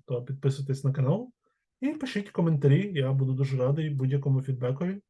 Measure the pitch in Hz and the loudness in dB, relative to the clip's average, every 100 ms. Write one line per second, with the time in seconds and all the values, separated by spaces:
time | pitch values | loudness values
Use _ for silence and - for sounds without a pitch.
0 | - 123 127 135 139 135 135 131 139 139 | -6 -6 -6 -2 -2 -2 -4 -2 0 0
1 | 131 190 254 - _ _ _ _ 269 311 | 2 0 -4 -16 _ _ _ _ -4 -4
2 | 262 208 202 - 165 147 139 151 202 165 | -6 -6 -4 0 2 4 6 4 4 0
3 | 131 135 131 131 131 131 127 147 156 139 | 0 0 0 0 0 0 2 0 -2 -2
4 | 131 139 139 131 131 127 123 135 180 202 | 0 0 0 0 0 -2 -2 -2 -4 -6